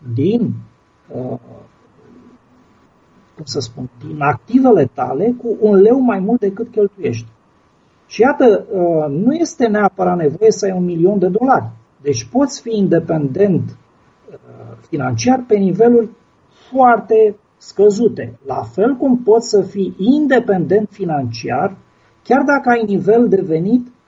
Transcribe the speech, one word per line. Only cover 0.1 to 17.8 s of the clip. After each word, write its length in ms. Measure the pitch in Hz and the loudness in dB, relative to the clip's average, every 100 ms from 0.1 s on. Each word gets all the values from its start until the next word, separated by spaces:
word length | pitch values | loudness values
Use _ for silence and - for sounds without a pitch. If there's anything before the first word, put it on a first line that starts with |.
din, 400 | 117 156 233 170 113 - _ _ _ _ 247 | -4 0 0 -2 -6 -12 _ _ _ _ -12
uh, 220 | 254 247 123 160 214 _ _ _ _ - 240 247 _ _ _ _ _ _ _ _ _ - | -10 -12 -14 -20 -20 _ _ _ _ -20 -20 _ _ _ _ _ _ _ _ _ _ -20
cum 80 | |
să 160 | 156 147 | -12 -10
spun, 300 | 117 - 127 - 156 | -10 -12 -16 -14 -14
din 140 | 156 | -6
activele 680 | 143 120 - 247 262 202 135 | -4 -4 0 2 4 4 2
tale 420 | - 127 135 214 247 | -2 -6 -4 -2 -4
cu 140 | 240 202 | -6 -2
un 160 | 214 196 | 2 6
leu 240 | 202 269 | 6 4
mai 200 | 254 196 | 2 -2
mult 200 | 185 240 | -2 -2
decât 320 | 196 196 233 | -2 -6 -6
cheltuiești. 560 | 220 202 - 151 113 113 _ _ _ _ _ _ _ _ | -2 -4 -4 -8 -8 -10 _ _ _ _ _ _ _ _
Și 140 | - | 0
iată, 440 | 247 285 254 185 185 | 0 4 4 4 0
uh, 340 | 196 175 165 151 | -2 0 0 -2
nu 240 | 143 226 | -2 -2
este 340 | 320 320 - 233 | 0 -2 -2 -2
neapărat 500 | 208 196 - 180 180 | 0 0 0 -2 0
nevoie 340 | 151 156 220 | -2 0 2
să 140 | 190 202 | 2 -2
ai 120 | 185 | -2
un 80 | 180 | -4
milion 340 | 170 175 208 | 0 0 2
de 80 | 180 | 0
dolari. 420 | 190 262 240 110 - _ _ | 0 0 0 -2 -12 _ _
Deci 260 | 143 131 - | -6 -6 -4
poți 300 | 247 277 - | -2 -2 -2
fi 160 | 240 220 | -6 -2
independent, 1000 | 185 165 - 160 139 135 202 151 110 - _ _ _ _ - | 2 0 0 -2 -2 0 0 0 -4 -12 _ _ _ _ -20
uh, 80 | 170 - - - - _ | -20 -20 -20 -20 -20 _
financiar 540 | 151 127 113 240 254 - | -6 -4 -2 0 0 0
pe 80 | 208 | 0
niveluri 540 | 196 180 233 240 220 - _ _ _ _ _ | 0 2 4 4 2 -6 _ _ _ _ _
foarte 640 | 254 254 233 196 220 214 202 _ _ | 2 4 4 2 4 4 0 _ _
scăzute. 840 | - - | -10 2